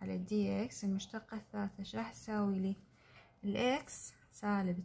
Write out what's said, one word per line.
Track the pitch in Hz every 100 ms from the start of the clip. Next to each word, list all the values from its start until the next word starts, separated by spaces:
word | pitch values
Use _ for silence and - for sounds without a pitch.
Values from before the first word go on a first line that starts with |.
على | 190 185
دي | 185 214 196 196
اكس | 247 -
المشتقة | 202 196 - 220 - 220
الثالثة | - 208 202 -
ايش | 196 220
راح | 226
تساوي | - - 214 202 190
لي؟ | 190 196 - - - - - -
الإكس | 202 202 247 285 - - - - -
سالب | - 208 202 185 175